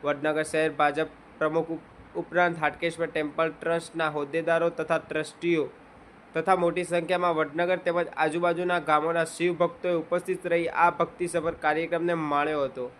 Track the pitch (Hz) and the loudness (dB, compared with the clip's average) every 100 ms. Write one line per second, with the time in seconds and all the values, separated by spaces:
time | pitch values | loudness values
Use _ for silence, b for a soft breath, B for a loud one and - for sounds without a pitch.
0 | 143 143 151 151 156 160 160 147 147 147 | -2 -2 0 0 -2 0 0 2 2 2
1 | 156 - - - 156 160 165 165 - - | -4 -6 -20 -2 0 0 -2 -8 -10 -20
2 | - 170 165 175 175 170 151 147 170 165 | -10 -10 -2 2 2 2 -2 0 -4 -2
3 | 165 160 151 147 165 160 165 170 165 165 | -4 -2 -2 0 -2 -2 -2 -2 -2 -2
4 | 156 147 143 160 165 165 170 170 156 160 | -2 0 -2 -2 2 2 2 -2 -2 -2
5 | - 156 151 - 170 165 135 - - - | -2 -6 -6 -4 0 0 0 -8 -20 -20
6 | - - - 160 165 185 170 175 170 175 | -20 -20 -6 -4 2 4 4 0 -2 -2
7 | 170 180 175 156 147 151 175 180 180 170 | 0 2 2 2 0 0 0 0 0 0
8 | 170 - 156 165 175 170 180 175 151 151 | -2 0 0 2 0 0 0 -2 2 2
9 | 160 170 160 - 175 165 170 170 180 170 | 4 0 -2 0 -2 2 0 0 -2 -2
10 | 160 180 185 185 175 175 170 - 170 170 | 0 -2 -2 -6 0 0 0 4 2 4
11 | 170 - 175 170 160 151 156 151 165 170 | -4 -2 -4 -2 -2 -2 0 0 0 -2
12 | 170 170 151 143 147 151 135 117 123 - | 0 0 0 0 0 0 -2 -4 -10 -10